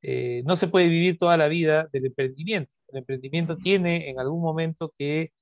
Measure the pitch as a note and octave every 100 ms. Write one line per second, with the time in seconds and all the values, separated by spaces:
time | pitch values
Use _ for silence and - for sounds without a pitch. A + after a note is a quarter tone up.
0 | C#3+ B2+ B2 A#2+ C3 F3 F3+ F#3 F3 E3
1 | F3+ E3+ F3 E3+ D3+ E3+ D#3+ D#3 D#3+ C#3
2 | C3 B2 C3 C3+ E3+ G#3+ C3+ _ _ C3+
3 | B2+ C3 C3 D#3 E3 E3 F#3 G3 F3 E3+
4 | D3 C3 C3 E3 E3 D#3+ E3 D#3+ D#3+ _
5 | C#3+ D3+ D#3+ _